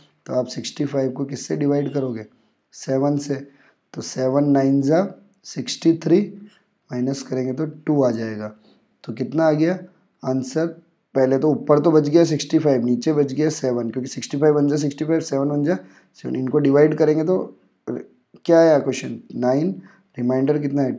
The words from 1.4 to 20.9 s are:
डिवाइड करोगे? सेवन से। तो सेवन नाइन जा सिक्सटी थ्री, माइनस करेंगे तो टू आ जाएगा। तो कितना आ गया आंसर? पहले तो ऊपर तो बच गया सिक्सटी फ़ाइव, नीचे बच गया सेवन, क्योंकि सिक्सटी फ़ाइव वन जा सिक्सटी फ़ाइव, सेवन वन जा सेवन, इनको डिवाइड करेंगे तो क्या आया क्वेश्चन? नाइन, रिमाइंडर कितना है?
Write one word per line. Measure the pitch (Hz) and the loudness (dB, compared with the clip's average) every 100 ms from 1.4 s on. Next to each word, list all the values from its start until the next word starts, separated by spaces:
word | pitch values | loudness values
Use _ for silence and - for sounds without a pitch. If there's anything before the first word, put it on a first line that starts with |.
| - 151 | -6 -2
डिवाइड | 143 143 135 | 0 0 -2
करोगे? | 143 131 110 107 _ _ _ _ | -4 -4 -6 -12 _ _ _ _
सेवन | - - 135 143 143 | -12 -4 0 0 -2
से। | 143 135 - _ _ _ _ | -4 -8 -10 _ _ _ _
तो | - | -14
सेवन | - 131 131 139 143 | -10 -4 0 2 2
नाइन | 139 135 139 | 4 4 2
जा | 135 165 196 - _ _ - | 2 2 0 -6 _ _ -14
सिक्सटी | - - - 165 165 | -10 -8 0 2 2
थ्री, | 151 185 208 - - _ _ _ - | 4 2 2 -8 -20 _ _ _ -10
माइनस | 123 131 135 | -4 -4 -4
करेंगे | - 131 131 | -6 -4 -4
तो | 131 156 | -4 -6
टू | 151 - 147 | -6 0 2
आ | 123 | 2
जाएगा। | 113 113 107 107 - _ _ _ _ | 0 -6 -8 -10 -12 _ _ _ _
तो | - | -12
कितना | 113 127 151 | -8 -4 0
आ | 160 | 2
गया | 151 165 185 - _ _ _ | 4 2 -2 -8 _ _ _
आंसर? | 151 131 123 160 170 - _ _ _ | -4 -4 -2 -4 -4 -6 _ _ _
पहले | 135 131 135 | 2 2 4
तो | 156 | 2
ऊपर | 123 - 147 | 0 2 4
तो | 160 | 4
बच | 156 143 | 4 6
गया | 165 | 4
सिक्सटी | 160 147 - 156 | 4 0 0 2
फ़ाइव, | 147 127 | 2 2
नीचे | 120 120 160 | 2 0 0
बच | 147 135 | 0 0
गया | 131 156 | 0 -2
सेवन, | 156 131 120 117 | -2 -4 -2 -4
क्योंकि | 127 131 | -6 -8
सिक्सटी | - - 143 | -10 -8 0
फ़ाइव | 151 147 | 2 4
वन | 143 | 2
जा | 147 | 0
सिक्सटी | 147 - | -2 -4
फ़ाइव, | 156 165 | -2 -2
सेवन | 160 139 143 | -2 -2 -2
वन | 147 | -2
जा | 147 185 - - _ | -2 -2 -6 -20 _
सेवन, | _ 127 127 | _ -8 -6
इनको | 131 151 | -2 0
डिवाइड | 139 143 151 | 4 6 6
करेंगे | 156 151 151 | 4 2 2
तो | 160 185 - - _ _ - 123 - _ _ _ | 0 -2 -4 -14 _ _ -12 -10 -12 _ _ _
क्या | - 165 | 2 4
आया | 165 143 | 6 4
क्वेश्चन? | 135 123 131 117 - | 2 -4 -6 -12 -12
नाइन, | 120 123 139 180 185 - _ _ - | -4 0 0 0 -4 -14 _ _ -6
रिमाइंडर | 123 131 139 147 | -2 0 0 0
कितना | 143 143 | -2 -2
है? | 139 | -2